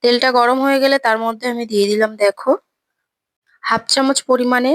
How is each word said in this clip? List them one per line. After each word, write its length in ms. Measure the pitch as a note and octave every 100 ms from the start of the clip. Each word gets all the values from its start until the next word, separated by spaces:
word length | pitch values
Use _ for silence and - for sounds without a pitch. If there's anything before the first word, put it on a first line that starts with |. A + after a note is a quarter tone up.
তেলটা 240 | A#3+ A#3+ C4
গরম 260 | B3 A#3+ B3+
হয়ে 180 | C#4 C#4
গেলে 160 | C4+ C#4
তার 200 | B3+ A3
মধ্যে 280 | A3+ A3+ B3
আমি 160 | A#3+ A#3
দিয়ে 200 | G#3 G3+
দিলাম 260 | G#3 A3 G#3+
দেখো 360 | G3+ - - E4 _ _ _ _ _ _ _ _ _ _
হাফ 200 | - A3+ A3
চামচ 320 | - C4+ C4+
পরিমাণে 480 | - B3+ B3 B3 B3